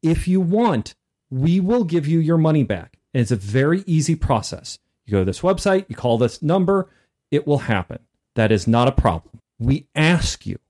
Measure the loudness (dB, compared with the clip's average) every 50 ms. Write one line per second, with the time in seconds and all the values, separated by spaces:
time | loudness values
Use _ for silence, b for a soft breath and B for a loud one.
0 | 2 0 0 0 0 0 0 0 2 2 0 2 2 2 0 -2 -4 -6 -14 _
1 | _ _ _ _ _ _ -6 -2 0 2 2 2 2 0 0 0 0 0 -2 -2
2 | 0 0 0 0 2 2 2 2 2 2 2 2 0 0 -4 -8 -8 -16 _ _
3 | _ _ _ -2 0 0 -2 -4 -4 -2 0 0 2 2 0 -2 0 0 0 0
4 | 2 0 -2 -2 0 0 0 -2 -2 -6 -14 -14 -14 -18 -20 -20 _ _ _ _
5 | _ -2 0 0 0 0 -4 -2 -2 -2 -2 0 0 0 0 0 -2 _ -14 -6
6 | -2 0 2 2 0 0 -2 -4 -2 0 0 2 2 2 0 -2 -2 b b b
7 | b b b b _ _ -4 -2 0 0 -2 -2 0 -2 -2 -2 -2 _ -12 -18
8 | _ _ _ _ _ _ _ 0 2 2 2 2 2 2 2 4 2 2 2 2
9 | 0 2 0 -2 _ -14 -20 -20 _ _ _ _ -2 0 0 -2 -2 _ _ 0
10 | 2 4 4 2 0 -2 -6 -8 -10 -12 -12 -12 _ _